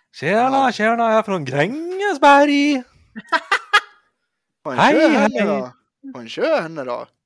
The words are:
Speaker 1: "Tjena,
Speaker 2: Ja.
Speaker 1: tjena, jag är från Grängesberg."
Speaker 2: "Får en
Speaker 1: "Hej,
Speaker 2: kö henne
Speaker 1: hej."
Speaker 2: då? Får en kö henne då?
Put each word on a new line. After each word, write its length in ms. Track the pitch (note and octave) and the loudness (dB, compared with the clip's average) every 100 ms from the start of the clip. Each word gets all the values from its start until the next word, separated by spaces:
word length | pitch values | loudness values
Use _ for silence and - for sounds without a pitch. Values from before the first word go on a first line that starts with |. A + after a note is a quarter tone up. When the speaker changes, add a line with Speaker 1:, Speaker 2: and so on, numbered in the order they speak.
| _ | _
Speaker 1:
"Tjena, 460 | - D3 G#3 C4 C4+ C4+ | -8 -2 0 0 0 0
Speaker 2:
Ja. 60 | |
Speaker 1:
tjena, 380 | A3 G#3+ A#3 A3+ | 0 -2 0 0
jag 80 | A3 | 0
är 40 | |
från 220 | G#3 F#3 C3 | 0 -4 -4
Grängesberg." 1400 | C#3+ F3 D4 E4+ F#4 G4+ F#4 C#4+ C#4+ D4 C#4+ D4 C4+ B3 _ _ G#3+ - D#4+ - - - G4+ - _ _ _ _ _ _ _ | -2 -2 -4 -8 -6 -4 2 6 6 6 2 0 -2 -6 _ _ -20 -6 -4 -2 -6 -2 -2 -2 _ _ _ _ _ _ _
Speaker 2:
"Får 80 | D#3 | -6
en 60 | B2+ | 0
Speaker 1:
"Hej, 140 | A3+ | 2
Speaker 2:
kö 140 | D#4 D#4+ | 4 4
henne 320 | C4+ G#3+ B3 | 4 0 0
Speaker 1:
hej." 80 | G3 | -2
Speaker 2:
då? 640 | C#3 B2+ - _ _ C#4 | -4 -6 -14 _ _ -18
Får 60 | C3+ | -16
en 60 | A2+ | -12
kö 340 | - C#4 D4 | -4 -2 -2
henne 220 | D#3+ D#3+ | -4 -8
då? 240 | B2+ A#2 A#2+ _ | -8 -10 -12 _